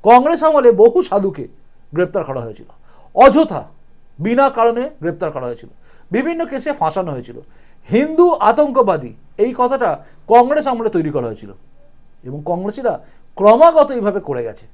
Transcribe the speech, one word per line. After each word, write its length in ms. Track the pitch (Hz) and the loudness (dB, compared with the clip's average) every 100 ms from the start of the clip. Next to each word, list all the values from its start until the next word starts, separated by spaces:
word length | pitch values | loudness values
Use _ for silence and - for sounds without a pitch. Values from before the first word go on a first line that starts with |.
কংগ্রেস 380 | 208 247 285 339 | 6 4 4 0
আমলে 260 | 311 302 254 196 | 2 4 4 6
বহু 140 | 226 339 359 | 4 4 -2
সাধুকে 360 | 202 196 147 123 - - - - | -2 -4 -6 -14 -18 -20 -20 -10
গ্রেপ্তার 300 | 151 180 180 139 | -6 -4 -4 -8
করা 120 | 135 117 | -10 -10
হয়েছিল, 240 | 104 113 - - - - - | -16 -20 -20 -20 -20 -8 4
অযথা 460 | 262 262 320 151 - - - - - - | 6 6 -2 -4 -12 -20 -20 -20 -20 -10
বিনা 260 | 180 240 277 262 | -4 0 0 2
কারণে 260 | 233 233 269 - | 0 0 -8 -8
গ্রেপ্তার 300 | 165 156 165 147 | -10 -6 -8 -8
করা 120 | 123 | -10
হয়েছিল, 220 | 120 113 - - - - | -12 -18 -20 -20 -20 -6
বিভিন্ন 300 | 208 294 330 330 | -4 -4 -6 -8
কেসে 260 | 269 269 285 | -8 -8 -4
ফাঁসানো 320 | 160 190 180 | -4 -4 -6
হয়েছিল। 260 | 131 - - - - - - - | -10 -14 -20 -20 -20 -20 -20 -4
হিন্দু 360 | 208 302 320 349 330 208 | -2 0 2 2 4 2
আতঙ্কবাদী 600 | 226 294 262 214 160 123 - - - | 2 0 0 0 -2 -6 -18 -18 -4
এই 140 | 233 247 | -4 0
কথাটা 320 | 247 269 220 143 - - - | -2 0 -2 -4 -12 -20 2
কংগ্রেস 320 | 233 247 302 277 | 4 4 0 -2
আমলে 220 | 240 220 | -4 -2
তৈরি 220 | 180 156 139 | -2 -4 -4
করা 120 | 120 | -6
হয়েছিল 220 | 104 101 98 - - - - - - 131 | -10 -18 -20 -20 -20 -20 -20 -20 -20 -16
এবং 120 | 143 151 | -12 -8
কংগ্রেসীরা 480 | 175 196 220 247 165 - - - - | -6 -6 -6 -6 -6 -12 -20 -20 2
ক্রমাগত 520 | 202 233 330 320 294 | 4 6 6 4 0
এইভাবে 280 | 247 208 190 170 | 0 -4 -4 -6
করে 120 | 127 117 | -8 -8
গেছে। 180 | 101 - | -12 -20